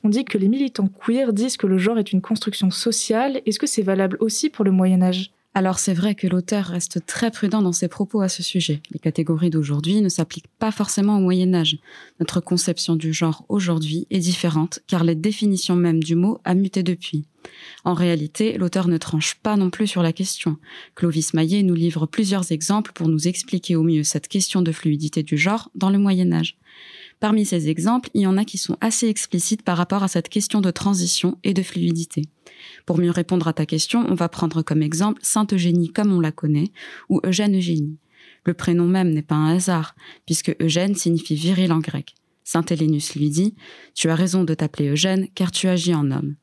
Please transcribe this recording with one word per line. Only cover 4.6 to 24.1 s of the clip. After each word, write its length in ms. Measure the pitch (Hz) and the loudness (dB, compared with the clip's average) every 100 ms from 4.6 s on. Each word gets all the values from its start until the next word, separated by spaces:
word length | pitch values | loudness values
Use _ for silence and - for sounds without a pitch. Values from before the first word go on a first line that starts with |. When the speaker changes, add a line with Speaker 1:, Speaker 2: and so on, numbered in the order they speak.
Speaker 1:
le 80 | 196 | 2
Moyen 280 | 190 185 185 | 4 4 4
Âge ? 300 | 185 180 196 _ _ | 4 0 -6 _ _
Speaker 2:
Alors 240 | 196 190 185 | -2 0 0
c'est 160 | - | -2
vrai 200 | 175 202 | 0 0
que 120 | 202 185 | 0 0
l'auteur 400 | 180 180 208 180 | -2 -2 -4 -4
reste 380 | 175 - 180 - | -6 -6 -8 -8
très 240 | - 233 | -4 -4
prudent 300 | 226 202 214 | -2 -2 0
dans 120 | 190 | 0
ses 160 | 170 175 | 0 -4
propos 320 | - 196 214 | -4 -4 -2
à 80 | 190 | -2
ce 140 | - | -2
sujet. 380 | 170 185 165 151 - | -4 -2 -2 -4 -6
Les 80 | - | -6
catégories 520 | 165 151 160 160 175 | -4 -2 -2 0 0
d'aujourd'hui 500 | 160 143 147 156 208 | 0 -2 -2 0 2
ne 80 | 196 | 2
s'appliquent 400 | - 160 - - _ | 0 -4 -6 -18 _
pas 120 | 220 | -4
forcément 460 | 214 202 - 202 208 | -2 -4 0 2 4
au 40 | |
Moyen 340 | 185 185 185 | 4 4 4
Âge. 240 | 180 160 151 - - - _ | 2 0 -2 -10 -20 -20 _
Notre 200 | 165 180 | -2 -2
conception 560 | - 180 - 170 - 165 | 0 -2 0 -4 -2 0
du 160 | 160 | 0
genre 320 | 160 165 151 - | 0 0 -2 -2
aujourd'hui 580 | 208 180 165 156 160 - | -2 0 0 0 -4 -2
est 80 | 190 | -2
différente, 600 | 175 175 175 156 165 - - | 0 0 0 0 -2 -4 -4
car 180 | 180 | 0
la 100 | 165 | 2
définition 640 | 160 190 208 208 190 - 180 | 2 -2 0 0 0 2 2
même 260 | 175 165 | 4 2
du 120 | 156 | 2
mot 260 | 165 190 - | 2 2 0
a 100 | - | 0
muté 280 | 180 196 190 | 0 2 0
depuis. 440 | 180 175 - 151 147 _ - - - - | -2 -2 -4 -6 -6 _ -20 -20 -20 -8
En 80 | 160 | -4
réalité, 640 | 170 175 165 151 - 220 - | 0 2 0 -2 -2 -2 0
l'auteur 320 | 180 190 175 | -2 0 0
ne 80 | 165 | 0
tranche 380 | - 156 156 | 0 -2 -2
pas 220 | - 220 208 | -4 -2 2
non 120 | 185 | 0
plus 200 | - 208 | 0 -2
sur 140 | 185 | 2
la 100 | 165 | 0
question. 440 | 160 190 - - 151 - - - | 0 -4 -2 -4 -4 -8 -20 -20
Clovis 400 | - 175 156 156 | -2 0 0 0
Maillet 300 | 165 160 202 | 0 2 2
nous 100 | 190 | 2
livre 320 | 170 170 160 156 | 2 0 0 -2
plusieurs 440 | - 208 196 180 | 0 0 0 -2
exemples 400 | 156 160 208 208 | -4 0 -2 -2
pour 140 | - 165 | -2 0
nous 180 | 160 165 | 2 0
expliquer 480 | 180 - 185 - 165 | -4 -4 -6 0 0
au 60 | |
mieux 220 | 160 156 | 2 2
cette 240 | 151 | 0